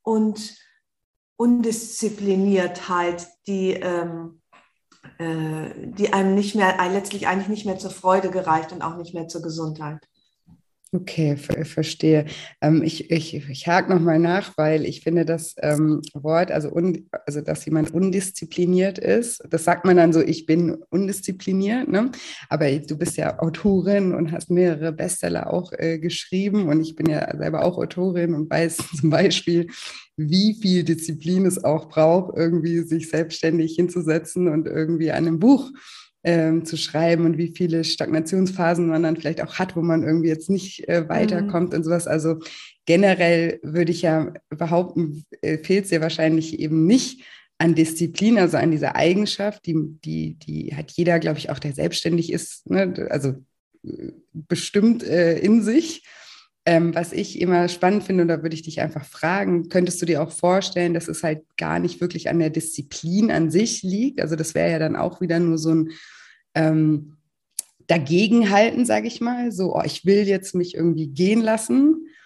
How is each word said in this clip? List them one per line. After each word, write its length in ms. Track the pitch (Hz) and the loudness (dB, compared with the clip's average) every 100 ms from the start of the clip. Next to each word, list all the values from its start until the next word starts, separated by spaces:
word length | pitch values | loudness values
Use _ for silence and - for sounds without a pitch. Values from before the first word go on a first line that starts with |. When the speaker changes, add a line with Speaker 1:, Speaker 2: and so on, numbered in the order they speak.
Speaker 1:
und 540 | - 220 220 208 - - _ _ _ _ _ _ _ - | 0 2 2 -2 -12 -18 _ _ _ _ _ _ _ -2
Undiszipliniertheit, 1900 | 240 240 226 220 - - 214 196 202 190 196 190 175 - - 180 175 175 - _ - | 2 2 2 -2 -8 -6 -6 -2 0 2 2 2 0 -6 -4 -2 -2 -4 -12 _ -8
die, 240 | 196 185 | -2 -2
ähm, 680 | 185 180 175 170 165 165 _ _ _ _ _ _ _ - _ | -2 -4 -4 -6 -8 -12 _ _ _ _ _ _ _ -20 _
äh, 520 | 165 160 156 156 156 - | -6 -4 -6 -6 -10 -12
die 380 | - 190 202 | -14 -2 0
einem 220 | 196 190 196 | 2 4 2
nicht 200 | 202 214 | 0 2
mehr, 240 | 185 185 | 2 2
äh, 120 | 180 | 0
letztlich 360 | 196 190 196 - | -2 -4 -4 -2
eigentlich 220 | 185 196 | -2 -4
nicht 160 | 214 202 | -6 -6
mehr 120 | 185 | -6
zur 140 | 202 | -8
Freude 380 | - 185 190 190 | -4 2 2 2
gereicht 420 | 180 160 160 160 | -4 0 0 0
und 100 | 180 | -8
auch 160 | 165 175 | -8 -8
nicht 160 | 170 | -12
mehr 140 | 170 165 | -10 -10
zur 140 | 170 | -10
Gesundheit. 580 | 165 160 160 156 151 156 _ _ _ _ _ - _ _ _ | -8 -8 -8 -8 -10 -12 _ _ _ _ _ -20 _ _ _
Speaker 2:
Okay, 460 | 180 185 - 156 143 | -6 -4 -2 0 -2
ver-, 280 | - - 156 | -4 -6 -6
verstehe. 600 | - 156 - 156 156 151 - - _ | -6 -6 0 4 4 2 -10 -18 _
Ähm, 200 | 151 160 | 2 4
ich, 300 | 160 - - | 2 -4 -4
ich, 240 | 165 - 117 | -4 -4 -10
ich 320 | 143 135 - | -10 -10 2
hake 260 | 175 190 | 2 4
noch 60 | 180 | 2
mal 180 | 170 160 | 4 4
nach, 400 | 170 185 - - | 2 0 -2 -2
weil 280 | 151 156 - | 2 2 -2
ich 160 | - | -4
finde 220 | - 160 | -2 0
das, 300 | 160 165 160 - | 0 -2 -6 -4
ähm, 400 | 147 151 156 151 143 147 | 0 2 2 0 -4 -8
Wort, 360 | 147 165 180 | 0 0 0
also 200 | - 147 | -2 -2
un-, 340 | 170 180 165 - - - | 0 0 -2 -8 -10 -8
also 140 | 147 | -8
dass 220 | 151 156 - | -6 -6 -2
jemand 280 | 156 151 | -2 0
undiszipliniert 1040 | 170 190 190 190 - 160 - 180 180 190 190 | 0 0 0 -4 -10 -10 -2 2 2 2 -2
ist, 460 | - 208 233 - - | 0 0 0 -10 -6
das 140 | 165 175 | -2 0
sagt 200 | 170 190 | 2 6
man 120 | 180 | 6
dann 160 | 170 | 6
so, 60 | 165 | 4
"Ich 280 | 143 165 - | 2 -2 0
bin 300 | 165 165 - - | 2 2 -4 -4
undiszipliniert", 1000 | 170 196 196 - 190 - 190 196 247 247 | -2 -2 -4 -8 -8 -4 -2 0 -2 0
ne? 200 | 190 254 - - - - | 0 -2 -6 -16 -18 -6
Aber 220 | 151 151 | 0 0
du 260 | 143 147 156 | 0 -4 -6
bist 200 | 165 - | -4 -2
ja 200 | - - | -4 -2
Autorin 800 | 165 156 208 190 185 202 190 - | -4 0 2 2 2 2 2 0
und 160 | 160 | -2
hast 180 | 170 - | -4 0
mehrere 420 | 175 180 151 160 | 2 2 2 -4
Bestseller 640 | 160 180 - 175 170 - | -4 -6 -4 -4 -4 -2
auch, 180 | 175 185 | -4 -4
äh, 260 | - 165 160 | -4 -4 -2
geschrieben 680 | 170 170 - 185 202 208 170 | -4 -6 -4 -2 0 0 2
und 140 | 156 | 0
ich 140 | 160 - | 0 -2
bin 120 | 160 | -2
ja 300 | 151 - 151 | -2 -4 -4
selber 280 | 160 156 180 | -4 0 0
auch 120 | 180 | 0
Autorin 560 | - 180 190 175 170 | -6 -2 -2 0 0
und 160 | 156 156 | -2 -2
weiß 280 | 151 165 - | 0 -2 -4
<laughs> 220 | - 151 | -8 0
zum 120 | 156 | 2
Beispiel, 560 | 151 190 - - 170 175 - - - - - | 4 2 2 0 0 0 -8 -16 -18 -16 -6
wie 380 | 156 185 214 214 | 0 4 2 2
viel 280 | 190 180 | 2 2
Disziplin 640 | 156 165 - 156 160 185 190 | 2 -2 -4 -6 -2 2 2
es 180 | 180 | 2
auch 240 | 151 156 156 | 0 0 -2
braucht, 480 | - 156 175 180 - | 2 4 4 2 -2
irgendwie 440 | 170 170 165 170 | 0 2 0 -2
sich 300 | 165 165 160 | 0 -4 -2
selbstständig 680 | 156 160 - 165 165 160 165 | -2 -2 -2 0 2 0 0
hinzusetzen 720 | 175 180 156 160 165 185 180 | 0 0 0 -2 -2 0 0
und 180 | 175 156 | 0 -2
irgendwie 460 | - 160 165 160 | -2 -2 0 0
an 160 | - 165 | 0 0
einem 120 | 160 | 4
Buch, 320 | 220 277 - - - - - _ | 6 4 2 -16 -20 -20 -20 _
ähm, 420 | 170 170 160 165 165 | 0 2 2 0 -2
zu 100 | 160 | -8
schreiben 500 | - 151 170 170 165 | -4 0 2 4 2
und 120 | 156 | 0
wie 160 | 170 165 | -4 -2
viele 280 | 180 165 | 0 0
Stagnationsphasen 1040 | 160 - - 156 160 190 190 185 170 170 170 | -2 -4 -2 -2 0 0 0 2 0 2 2
man 160 | 160 | 2
dann 120 | 165 165 | 0 0
vielleicht 260 | 147 160 | -4 -4
auch 140 | 160 - | -6 -4
hat, 180 | - 170 | -4 -2
wo 60 | |
man 220 | 165 160 | 0 0
irgendwie 240 | 147 160 165 | 2 2 2
jetzt 220 | 160 - | -2 -2
nicht, 380 | 196 190 - - | -2 -2 -12 -2
äh, 180 | 170 156 | -2 0
weiterkommt 640 | 165 214 - 202 175 175 | 0 0 0 -2 0 0
Speaker 1:
Mhm. 60 | 170 | -2
Speaker 2:
und 60 | 160 | 0
sowas. 220 | 170 170 | -2 0
Also 320 | 160 156 160 - - - _ - | 0 0 -2 -8 -18 -20 _ 2
generell 760 | 170 196 180 170 170 165 - | 4 6 4 4 4 2 -4
würde 280 | 143 165 170 | -4 0 0
ich 100 | 170 | 2
ja 320 | 170 160 156 - _ | 2 2 -2 -8 _
behaupten, 760 | 156 165 170 180 - 160 147 - - | -6 0 2 2 -2 -2 -4 -14 -6
äh, 160 | 156 156 | -4 -4
fehlt's 300 | 156 190 196 | 2 0 2
dir 120 | 170 | 0
wahrscheinlich 580 | 160 160 160 160 160 - | 0 0 2 2 0 -6
eben 260 | 156 160 160 | 0 4 6
nicht 380 | 262 - - - - _ _ | 4 2 -10 -20 -20 _ _
an 180 | 165 160 | 2 4
Disziplin, 600 | 160 160 170 - 208 226 | 2 2 -4 2 4 6
also 200 | 175 147 | 4 4
an 140 | 165 | 2
dieser 240 | 151 139 - | 2 0 2
Eigenschaft, 720 | 160 185 208 - 202 208 - | 2 4 0 -2 -4 -6 -4
die, 100 | 160 151 156 | -2 -4 -8
die, 320 | 156 156 156 160 | -8 -6 -6 -8
die 400 | - 156 - 143 | -10 -8 -8 -10
hat 160 | 156 | -8
jeder, 280 | - 175 170 | 0 2 2
glaub 180 | 165 147 | 0 -4
ich, 120 | - | -6
auch 100 | 143 | -6
der 140 | 151 | -8
selbstständig 580 | 139 160 - 165 170 165 | -2 -2 -2 -2 -2 0
ist, 380 | 170 - - - | -4 -6 -16 -2
ne? 380 | 185 - - - | 0 0 -4 -4
Also, 260 | 143 135 135 _ _ _ _ - | -2 -2 -4 _ _ _ _ -14
äh, 260 | - - - _ | -12 -14 -16 _
bestimmt, 680 | 160 151 170 - 202 220 233 | -16 -6 -6 0 2 4 2
äh, 360 | 95 165 170 165 | 0 2 4 2
in 240 | 202 226 | 4 4
sich. 420 | 202 262 330 - - - - - _ _ - | 4 2 0 -10 -18 -20 -20 -20 _ _ 2
Ähm, 240 | 165 165 | 4 4
was 200 | 165 175 | 0 -4
ich 280 | - 196 - | -6 -6 -2
immer 260 | 180 175 175 | 2 4 2
spannend 360 | 180 185 208 | 2 2 2
finde, 180 | 185 185 | 2 2
und 60 | 170 | 2
da 160 | 160 | 0
würde 100 | 160 | -2
ich 80 | 160 | -8
dich 180 | 160 156 | -8 -6
einfach 240 | 156 151 | -4 -6
fragen, 680 | - - 160 190 196 175 165 | -12 -4 -2 0 0 0 2
könntest 340 | 185 180 180 | 2 2 -2
du 20 | 160 | 0
dir 160 | 151 | 0
auch 100 | 160 | -2
vorstellen, 640 | - 175 185 190 180 175 | 0 2 2 0 -2 0
dass 140 | 170 170 | -2 -4
es 160 | 156 | -6
halt 180 | 165 156 _ - | -4 -4 _ -8
gar 220 | 160 165 | -4 -2
nicht 200 | 170 - | -2 -2
wirklich 300 | 175 170 - | -6 -6 -2
an 80 | 170 | 0
der 140 | 160 | 0
Disziplin 800 | 160 156 - 139 - 160 190 220 | -2 -6 -10 -12 -10 -2 2 2
an 180 | 156 165 | 2 2
sich 320 | 160 226 - | 2 0 -2
liegt? 400 | 185 196 262 - | -4 -2 -2 -2
Also 140 | 156 160 | -2 -2
das 180 | 160 | -2
wäre 160 | 160 170 | 0 0
ja 80 | 165 | 2
dann 180 | 156 - | -2 0
auch 240 | 180 - | -4 -4
wieder 200 | 180 170 | -2 2
nur 180 | 170 160 | 2 2
so 160 | 160 | 2
ein, 200 | 160 160 - - - - _ _ | 2 0 -6 -20 -20 -20 _ _
ähm, 600 | 165 156 156 156 151 - _ _ _ _ - - _ - | 0 2 4 2 2 -4 _ _ _ _ -14 -14 _ 0
Dagegenhalten, 1000 | - 135 170 214 233 208 202 226 - 240 | 0 2 2 4 4 6 6 4 2 2
sag 200 | 214 220 | 0 -2
ich 140 | - | -4
mal, 320 | 233 247 240 | -4 -2 -4
so, 240 | 180 185 - | -2 -2 0
"Oh, 60 | |
ich 220 | 160 - 180 | -4 -2 4
will 220 | 202 196 | 4 4
jetzt 260 | 190 190 | 0 -2
mich 220 | 180 175 - | -4 -4 0
irgendwie 320 | 170 156 151 | 0 0 -4
gehen 340 | 135 185 220 | 0 2 4
lassen." 640 | 220 220 220 247 294 320 - - | 2 0 2 4 4 2 -2 -20